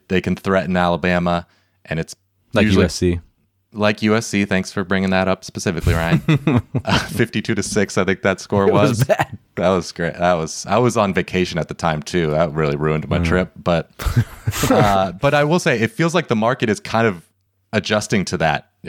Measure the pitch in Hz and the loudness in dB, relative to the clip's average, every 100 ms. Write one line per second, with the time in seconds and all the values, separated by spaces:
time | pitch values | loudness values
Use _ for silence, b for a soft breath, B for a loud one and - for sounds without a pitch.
0 | _ 92 90 90 - 95 82 90 87 87 | _ -2 0 -4 0 0 0 0 0 0
1 | 90 90 87 87 87 _ _ _ - 82 | 0 0 0 -2 -6 _ _ _ -8 -6
2 | 82 - _ _ _ 110 107 101 90 - | -6 -12 _ _ _ 0 4 4 2 2
3 | 92 87 - _ _ _ _ 110 104 107 | 0 -2 -6 _ _ _ _ -2 -2 0
4 | 107 110 113 101 101 95 95 - 90 95 | 0 0 0 -2 0 0 -2 -6 -2 -2
5 | 95 92 92 92 - - - 82 - 82 | 0 0 0 -2 -6 -6 -4 -2 0 0
6 | 82 139 - 151 - 123 - 127 - - | 2 0 2 0 2 0 0 -6 -2 -2
7 | - 165 117 110 104 107 95 104 98 - | -2 -2 -2 -2 -4 -4 -2 -2 0 0
8 | 95 95 101 95 - 101 98 98 104 113 | 0 0 0 -2 -2 2 4 4 2 2
9 | 127 - - - _ - 90 95 80 - | 0 0 0 -6 _ -2 0 0 -2 -6
10 | 85 - 87 87 80 - - 101 123 113 | -6 0 0 0 -2 -8 -2 2 2 2
11 | 101 92 85 92 90 80 76 - 85 78 | 0 0 -2 -2 -2 -2 -6 -4 -2 -2
12 | - 90 80 76 82 76 76 71 76 78 | -2 -2 0 0 0 0 -2 0 -2 -2
13 | 73 90 85 90 90 - - 85 - - | -2 -2 2 0 -2 -6 -2 -2 -2 -6
14 | - - 113 - - - - 240 110 98 | -2 0 -2 -4 -6 -4 2 4 4 2
15 | 95 87 143 147 147 175 170 120 113 - | 0 0 0 2 2 2 0 0 -2 0
16 | 165 170 - 113 110 131 113 101 - 110 | 0 0 0 0 2 0 0 -2 -2 2
17 | 117 87 _ _ _ _ _ 110 - 107 | 2 0 _ _ _ _ _ -4 0 -2
18 | - 107 87 87 80 73 - _ | 0 -2 -2 0 0 0 -6 _